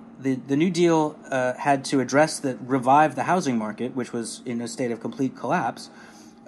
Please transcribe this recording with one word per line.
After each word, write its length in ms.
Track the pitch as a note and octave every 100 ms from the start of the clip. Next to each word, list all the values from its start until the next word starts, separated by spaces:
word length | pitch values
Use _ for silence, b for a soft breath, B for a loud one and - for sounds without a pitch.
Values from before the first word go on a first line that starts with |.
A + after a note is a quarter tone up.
| - -
the, 160 | C3+ B2+
the 220 | C3 C#3
New 120 | F#3
Deal, 480 | E3 F3 D#3+ D3+ - -
uh, 240 | C3+ B2+
had 320 | B2 D3 C#3 C3+
to 140 | C#3
address 400 | A#2+ C3+ D3+ -
that, 180 | C#3 A#2+
revive 540 | B2+ C3+ B2 C#3+ D#3 C3+
the 80 |
housing 340 | A#2+ F3+ C#3+ A#2+
market, 380 | G#2+ G#2 A#2+ B2+
which 160 | A#2+
was 300 | A#2+ A2+ - -
in 140 | A#2
a 60 | A#2
state 240 | - B2
of 80 | A2+
complete 360 | A2+ A2+ C3+ -
collapse, 540 | A#2+ E3+ B2 - - B B B B B